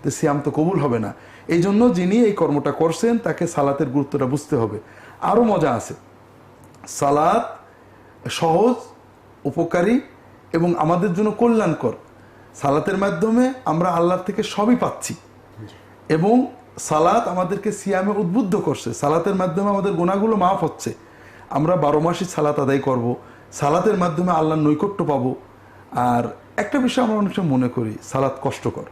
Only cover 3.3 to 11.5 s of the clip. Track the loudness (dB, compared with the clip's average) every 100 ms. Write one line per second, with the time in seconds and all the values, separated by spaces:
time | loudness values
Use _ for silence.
3.3 | -4 -4 0 0 0 -2 -2 -2 -2 -2
4.3 | -2 -2 -2 -2 -4 -14 -20 -20 -6 0
5.3 | 2 2 2 0 -2 -6 -16 -20 -20 -20
6.3 | -20 -20 -20 -20 -20 -16 -4 0 2 2
7.3 | 2 -2 -12 -20 -20 -20 -20 -20 -14 -10
8.3 | -2 0 4 2 0 -6 -20 -20 -20 -20
9.3 | -10 -6 -4 -2 0 2 0 -2 -20 -20
10.3 | -20 -6 0 0 2 2 2 0 0 -2
11.3 | 2 2